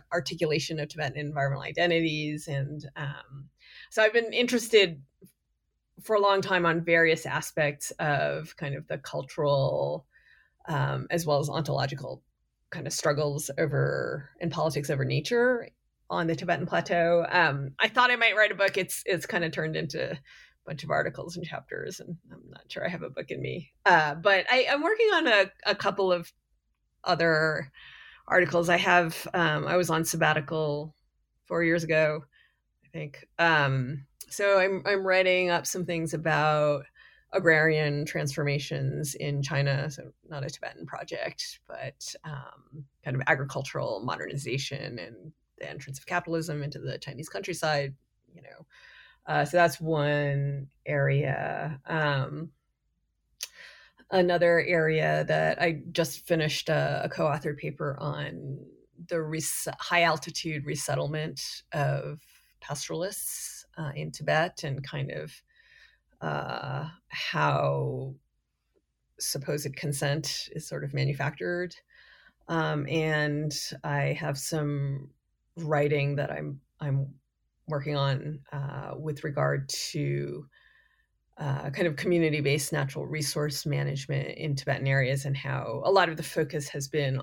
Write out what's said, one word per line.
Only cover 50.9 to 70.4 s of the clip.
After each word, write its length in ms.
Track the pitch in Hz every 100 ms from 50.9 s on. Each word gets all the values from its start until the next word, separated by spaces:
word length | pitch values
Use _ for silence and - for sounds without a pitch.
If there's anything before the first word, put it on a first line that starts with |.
| 147 139 139 135 - - - 156 143 -
Um, 680 | 160 151 139 135 147 160 _ _ _ _ _ _ _ _ - - - - - - _ -
another 520 | 190 180 175 170 170
area 640 | - 170 156 156 156 156 160
that 340 | 156 156 -
I 200 | 175 156 170
just 340 | 170 151 - -
finished 440 | 165 151 - -
a, 320 | 151 143 151
a 60 | 160
co-authored 480 | - 160 147 156 151
paper 400 | 151 - 147 135
on 580 | 151 147 143 - 143 135 - - _ - 170
the 120 | 170
res-, 460 | 156 160 151 - - -
high 240 | - 175
altitude 640 | 170 156 - - 165 151 143
resettlement 760 | 151 - 143 143 156 151 139 - - -
of 480 | 156 143 139 151 147 _ _ _ _
pastoralists, 1040 | - 147 - 160 185 214 - - - - - -
uh, 140 | 156 147
in 160 | 156
Tibet 520 | - 151 151 175 -
and 200 | 151 131
kind 280 | 139 143 139
of, 220 | 151 151 - _ _ _ - - _ _ -
uh, 640 | 76 73 - 60 135 135 160 - -
how 1080 | - - 151 151 147 143 139 131 127 135 135 _ _ _ _ _ _ _ _ _ -
supposed 560 | - 151 135 147 143 131
consent 760 | 143 143 143 151 - -